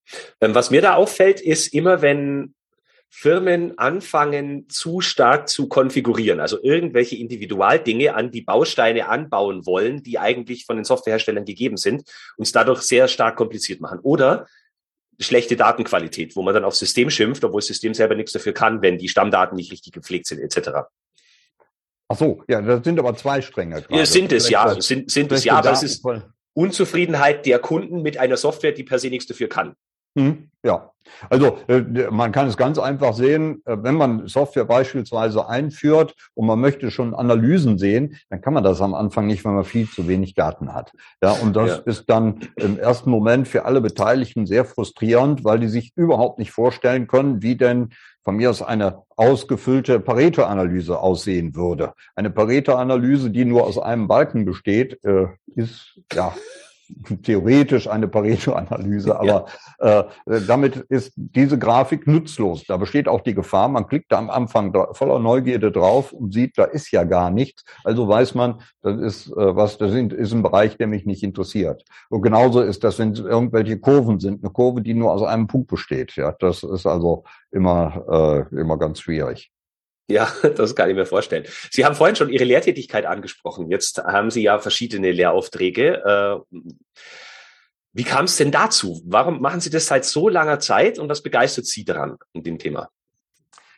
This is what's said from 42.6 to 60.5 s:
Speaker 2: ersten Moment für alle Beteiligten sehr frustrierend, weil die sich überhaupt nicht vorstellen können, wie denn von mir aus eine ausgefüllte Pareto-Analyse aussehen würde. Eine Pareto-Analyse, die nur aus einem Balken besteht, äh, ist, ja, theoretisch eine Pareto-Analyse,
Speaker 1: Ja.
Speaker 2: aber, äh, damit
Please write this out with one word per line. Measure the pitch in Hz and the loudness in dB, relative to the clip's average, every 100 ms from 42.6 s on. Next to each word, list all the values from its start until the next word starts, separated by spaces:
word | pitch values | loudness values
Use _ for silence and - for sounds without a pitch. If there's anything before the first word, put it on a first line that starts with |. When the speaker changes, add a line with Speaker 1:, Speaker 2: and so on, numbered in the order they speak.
| 104 101 | -4 0
Speaker 2:
ersten | 117 120 131 | 0 0 2
Moment | 117 107 127 131 | 2 4 2 2
für | - - | -2 0
alle | 135 | 0
Beteiligten | 107 - 104 131 123 - 95 | 0 0 0 0 -2 -4 0
sehr | 107 123 | 0 0
frustrierend, | - 104 - 113 117 139 147 | -4 -8 -4 2 4 4 2
weil | - 113 | 2 2
die | 117 | 0
sich | 117 117 - | -4 -6 -2
überhaupt | 170 120 123 - | 2 2 0 -2
nicht | 107 | -8
vorstellen | - 123 - 123 127 117 | 0 0 2 0 0 2
können, | 127 139 117 | 2 2 0
wie | 113 123 | -2 2
denn | 123 123 117 - - _ | 2 2 -2 -8 -20 _
von | - 101 | -6 0
mir | 123 | 0
aus | 107 | 0
eine | 98 113 101 95 _ - | -4 -2 -2 -4 _ 2
ausgefüllte | 113 139 - 123 - 131 127 117 | 4 4 0 -4 0 0 2 0
Pareto-Analyse | 107 120 165 165 98 101 90 90 82 85 | 2 2 2 4 0 0 -2 -2 -4 -2
aussehen | 95 87 - 90 82 73 | 0 0 -2 -4 -4 -4
würde. | 87 80 73 - _ - | -4 -2 -6 -8 _ -8
Eine | 104 | -4
Pareto-Analyse, | 107 107 135 143 127 127 127 123 139 127 | 0 2 2 2 0 2 0 2 0 0
die | 110 123 | 0 2
nur | 120 113 | 2 2
aus | 101 | -2
einem | - 117 101 | -4 -2 2
Balken | 117 151 117 95 | 2 2 0 -2
besteht, | 87 - 104 131 - 101 | -4 0 0 0 -4 0
äh, | 95 92 95 - - | 2 0 -4 -10 -6
ist, | 113 - - _ _ | -6 -8 -20 _ _
ja, | - 90 392 440 523 - _ _ - - - | -4 -4 -6 -16 -20 -20 _ _ -20 -10 -8
theoretisch | - 104 101 139 139 127 - | 0 0 4 4 6 2 0
eine | 107 104 | -2 0
Pareto-Analyse, | 107 104 113 - - 87 - 98 104 101 | 0 0 0 0 -4 -4 -6 -4 -2 0
Speaker 1:
Ja. | 104 | 0
Speaker 2:
aber, | 101 101 - - - - 117 104 - - - | 2 2 0 -14 -20 -2 4 4 2 -8 -4
äh, | 113 | -2
damit | 101 | 2